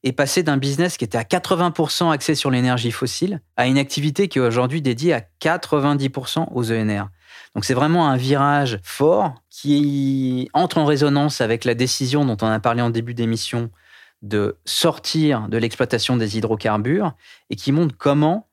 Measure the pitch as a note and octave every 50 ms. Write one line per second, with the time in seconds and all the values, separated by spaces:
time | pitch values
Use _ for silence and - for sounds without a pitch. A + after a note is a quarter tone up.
0 | - C3 B2+ - C#3+ C3+ - F#3 F3+ D#3 C#3+ C#3 C3 C#3 C#3 C#3 E3+ F3+ - -
1 | B2+ A2+ - C#3 B2+ - - - - - F#3+ E3+ F3+ F3 D#3 - D#3+ D3 - -
2 | F3+ E3 D#3 C#3 - - D#3 C3 - C#3 B2+ B2 B2 B2+ B2+ A#2+ A2+ A#2+ A2+ -
3 | C3 B2 - - F3 F#3 G3 D#3 _ _ _ - B2 B2+ C3 C#3 C#3 C#3 - C#3+
4 | C#3+ D3+ C#3 - G3+ F#3+ - C3+ B2+ A#2+ A2+ B2 B2 B2+ C#3 E3 C#3+ C3 A#2+ A#2+
5 | C#3+ F3 D#3 C#3 - - _ _ - D#3 E3 - - - - D3 C3+ C#3+ D3 C#3+
6 | C3+ C3+ C3+ C#3+ C3 - - D#3+ E3 - - B2+ A#2+ A2 A2+ A2+ A2 G#2+ G#2 G2+
7 | G2+ G2+ - _ _ - - - - - _ G#2 G2+ - C3 B2 C#3 D3+ E3 F3
8 | E3 D3 C3 B2+ B2+ C3 C#3+ C#3 C#3 C#3+ C#3+ C#3+ C#3 B2+ A2+ F#2+ - - - -
9 | C#3 D#3 F3 G#3 G3+ E3 B2+ - _ _ - - - C#3+ D3 C#3+ D3 C#3+ C#3+ C#3
10 | C#3 C3+ C3+ C3+ C3 B2+ B2+ B2+ B2+ - - D3+ C#3+ - - E3 D#3 D3 D3+ C3+
11 | D3 D3 C#3 C#3+ C#3+ D3+ C#3 - B2 A2 A#2 A2+ - B2+ A#2 A#2 B2+ B2 - -
12 | C#3 B2 C3+ D3 D3 C3 A2+ G2+ A2+ A2 A2 A2 G2+ A#2+ A#2 A#2+ A#2+ A#2+ A#2 A#2
13 | A#2 A#2+ A#2+ A#2 A#2 A2+ A2+ A2 - - - A#2+ A#2 A2+ - _ _ _ - -
14 | - - _ _ - G2+ G#2+ G#2 G2+ G2+ - _ _ - - - - E3+ - -
15 | - - - D#3+ D#3 D3+ C#3 A2+ G#2+ G#2+ A2 A#2 A2+ A2+ - - B2+ A#2+ - A2+
16 | - - B2+ A#2+ A2+ G#2 G2 A2 G#2+ A2 A2 G#2 - A2+ G#2+ G#2+ G#2 B2 D3+ G3
17 | G#3 G#3+ - _ _ - - - _ _ - G2+ - - C3+ D#3 F3 D3+ - _
18 | - C#3+ C#3+ D3 D3+ D#3 F3 G#3+ - _